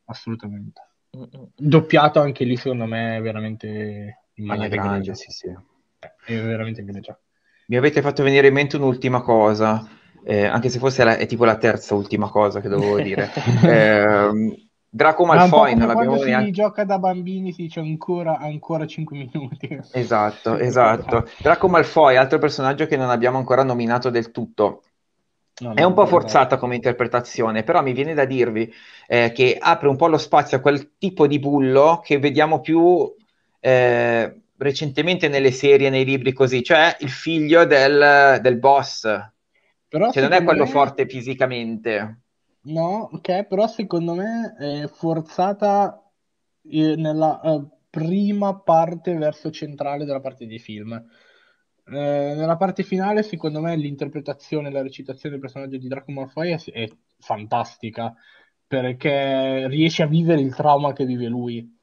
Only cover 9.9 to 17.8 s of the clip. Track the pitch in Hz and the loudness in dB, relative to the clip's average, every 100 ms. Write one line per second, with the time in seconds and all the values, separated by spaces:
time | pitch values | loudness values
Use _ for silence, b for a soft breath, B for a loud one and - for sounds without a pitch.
9.9 | B B B - 104 101 117 120 120 131 | B B B -4 0 0 0 -2 -2 -2
10.9 | 131 117 113 107 113 117 107 117 107 - | 2 4 2 0 2 2 4 2 0 -2
11.9 | 104 101 104 104 104 104 101 101 101 101 | -4 -2 -4 -2 0 0 0 -4 -2 0
12.9 | 104 98 95 101 - - 123 165 117 107 | 0 -2 -4 -6 -4 -2 4 6 6 6
13.9 | 107 104 104 104 107 110 - _ _ _ | 6 4 4 2 0 -4 -6 _ _ _
14.9 | 110 147 156 175 160 180 151 143 117 113 | 0 2 4 4 6 6 6 4 4 2
15.9 | 113 127 139 139 123 214 185 208 208 202 | 2 0 0 0 0 0 0 -2 -2 -4
16.9 | 196 185 180 180 190 190 165 170 165 | -2 -2 -4 -6 -8 -8 -10 -10 -8